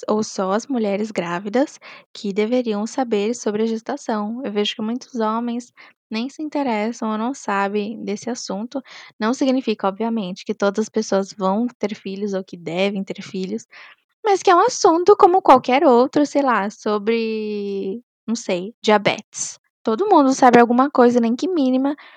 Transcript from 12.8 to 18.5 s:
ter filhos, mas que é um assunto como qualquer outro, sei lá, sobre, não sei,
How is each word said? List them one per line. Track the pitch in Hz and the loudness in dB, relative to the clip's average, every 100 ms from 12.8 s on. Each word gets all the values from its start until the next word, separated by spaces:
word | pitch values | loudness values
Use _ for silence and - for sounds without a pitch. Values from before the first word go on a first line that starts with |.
| 196 190 | -2 -2
ter | 190 196 | -8 -10
filhos, | - 190 185 220 - - - _ _ _ | -10 -8 -6 -8 -12 -20 -20 _ _ _
mas | 427 381 | -2 2
que | - | 4
é | 349 | 4
um | 453 | 4
assunto | - 381 330 359 415 | 2 2 4 4 6
como | 381 370 | 6 6
qualquer | 349 254 254 254 | 6 6 6 2
outro, | 320 240 254 302 285 | 6 6 4 2 0
sei | 285 | 0
lá, | 277 220 202 | 2 0 -2
sobre, | - 214 208 202 233 226 220 214 208 202 196 196 226 - _ - | -6 -4 -2 0 -2 -2 -4 -4 -6 -6 -6 -6 -8 -12 _ -8
não | 226 | -6
sei, | - | -4